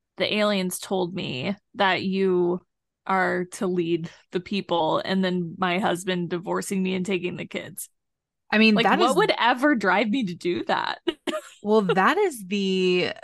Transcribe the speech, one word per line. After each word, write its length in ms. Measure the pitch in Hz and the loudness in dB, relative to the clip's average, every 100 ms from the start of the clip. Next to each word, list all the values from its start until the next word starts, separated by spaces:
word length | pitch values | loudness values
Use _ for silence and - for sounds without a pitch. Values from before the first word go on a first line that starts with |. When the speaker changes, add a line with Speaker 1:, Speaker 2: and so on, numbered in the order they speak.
| _ - | _ -4
Speaker 1:
"The 180 | 190 | -2
aliens 440 | 214 208 202 185 - | 0 0 0 -2 -6
told 360 | - 190 180 | -4 -4 -4
me 420 | 180 143 127 160 196 _ | -6 -6 -6 -6 -8 _
that 280 | - 196 175 | -2 0 0
you 580 | 190 190 190 180 175 180 - _ _ _ - | -2 0 2 2 2 -2 -6 _ _ _ -2
are 400 | 190 180 180 180 | 0 0 -2 -6
to 140 | - 196 | -6 -4
lead 440 | 180 165 170 165 - _ | -2 -2 -2 -4 -14 _
the 80 | 185 | -8
people," 600 | 180 196 - 170 156 165 | -4 -6 -2 0 0 0
and 200 | - 190 | 0 0
then 300 | 185 180 170 175 | 0 -2 -4 -4
my 200 | 185 175 | -2 0
husband 520 | 180 175 185 180 170 | 0 -2 -2 -4 -2
divorcing 520 | 175 180 180 190 196 | -4 -4 -6 -4 -2
me 120 | 185 | -2
and 120 | 190 185 | -2 -2
taking 300 | 180 175 165 | -4 -4 -8
the 100 | 170 | -10
kids. 420 | - - - - _ _ _ _ _ - | -10 -12 -14 -16 _ _ _ _ _ -2
Speaker 2:
I 60 | 214 | 4
mean, 160 | 220 | 6
Speaker 1:
Like, 80 | 214 | 6
Speaker 2:
that 160 | 220 240 | 4 4
Speaker 1:
what 120 | 262 | 4
Speaker 2:
is 60 | 277 | 4
Speaker 1:
would 160 | 415 - | 2 4
ever 380 | 226 254 294 269 | 2 4 2 2
drive 320 | 196 185 226 | 2 2 2
me 160 | 269 | 0
to 100 | 202 | -2
do 300 | 170 175 175 | -4 -2 -2
that? 340 | - 185 - - - | -2 -2 -2 -4 -6
<laughs> 20 | 302 - 622 - - | -6 -4 -8 -8 -8
Speaker 2:
Well, 200 | 208 220 | 2 2
that 340 | 190 196 202 320 | 4 4 4 4
is 260 | 403 247 185 | 0 -2 -4
the 680 | 208 190 190 185 180 156 - | -2 2 2 2 2 0 -4